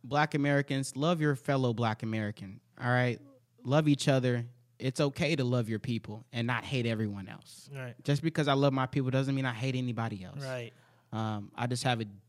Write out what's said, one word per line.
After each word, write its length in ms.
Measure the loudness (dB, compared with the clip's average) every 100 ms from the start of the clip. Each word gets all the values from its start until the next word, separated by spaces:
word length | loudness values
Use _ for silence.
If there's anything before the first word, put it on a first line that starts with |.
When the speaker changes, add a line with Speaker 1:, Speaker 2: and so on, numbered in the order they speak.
Speaker 1:
Black 300 | 0 2 2
Americans, 600 | 2 4 2 2 -2 -4 0
love 240 | 0 2
your 120 | 2
fellow 380 | 0 0 2 2
Black 300 | 2 0 0
American, 580 | -4 -2 -4 -6 -14 -16 _ -6
all 100 | 2
right? 280 | 4 2 -2 -10 -20 _ _
Love 240 | 2 4 4
each 180 | 4 4
other. 380 | 4 4 0 -4 -14 _ _
It's 220 | -4 0
okay 340 | 0 0 0 2
to 80 |
love 240 | 2 2 0
your 80 | -4
people 480 | -2 -4 -6 -14 -10
and 160 | -4 -2
not 180 | -2
hate 200 | -2 -2 0
everyone 420 | 0 -2 -4 -10
else. 420 | -14 -18 -20 -14
Speaker 2:
Right. 200 | -12 -12 -8
Speaker 1:
Just 180 | 0 0
because 260 | 2 0 2
I 40 |
love 180 | 6 4
my 120 | 4 0
people 240 | 0 0
doesn't 240 | 0 0
mean 100 | 0 -2
I 60 |
hate 200 | -2 -4 -2
anybody 480 | -2 -2 -4 -6
else. 180 | -10 -10
Speaker 2:
Right. 280 | -8 -8 -10 -16 _ _ _
Speaker 1:
Um, 380 | -4 -2 -4 -8
I 120 | -4 -2
just 180 | 0
have 160 | 0 0
a 40 | -2 -10